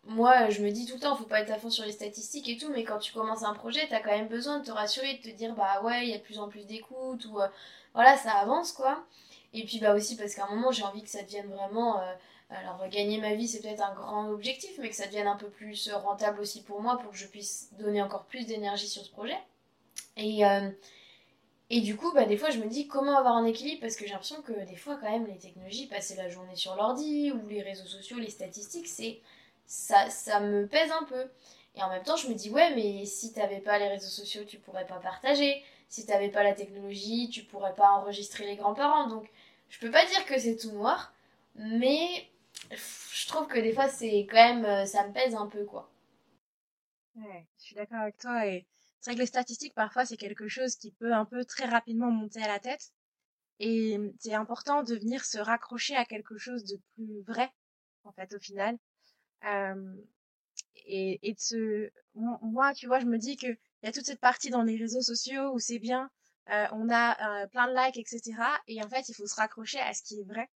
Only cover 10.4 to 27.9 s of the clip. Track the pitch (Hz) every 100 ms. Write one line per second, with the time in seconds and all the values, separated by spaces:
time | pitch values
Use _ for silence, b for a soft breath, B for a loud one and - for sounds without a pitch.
10.4 | 196 214 254 240 202 202 214 208 196 202
11.4 | 202 196 196 220 233 208 185 185 B B
12.4 | _ 190 185 180 190 202 208 214 214 214
13.4 | 233 214 214 214 202 190 - 208 214 208
14.4 | 240 262 - - 233 214 196 208 208 202
15.4 | 208 - 214 202 214 202 196 202 214 208
16.4 | 208 208 - 208 233 240 220 190 196 208
17.4 | 196 - - - 208 208 196 196 - 254
18.4 | 226 220 202 202 208 202 196 - 226 370
19.4 | - _ _ _ _ - - - 214 214
20.4 | 202 196 196 196 B B B B B B
21.4 | _ _ _ 233 208 208 339 285 214 208
22.4 | 311 233 214 247 285 277 277 277 254 233
23.4 | 226 226 294 311 226 220 202 196 - 302
24.4 | 285 208 185 180 285 285 214 226 220 185
25.4 | - 175 185 220 285 202 196 190 180 180
26.4 | 185 185 190 185 220 254 302 294 285 240
27.4 | 208 208 196 190 185